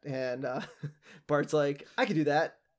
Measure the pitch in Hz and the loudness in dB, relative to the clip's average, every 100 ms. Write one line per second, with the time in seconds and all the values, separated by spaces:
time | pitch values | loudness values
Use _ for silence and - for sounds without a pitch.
0 | 143 131 127 127 135 127 - - 147 - | -8 -4 -4 -4 -4 -6 -8 -12 -14 -14
1 | - - - 143 143 151 143 147 - - | -20 -16 -2 0 2 2 2 -2 -6 -2
2 | 247 160 147 147 156 - _ | 0 2 2 2 2 -4 _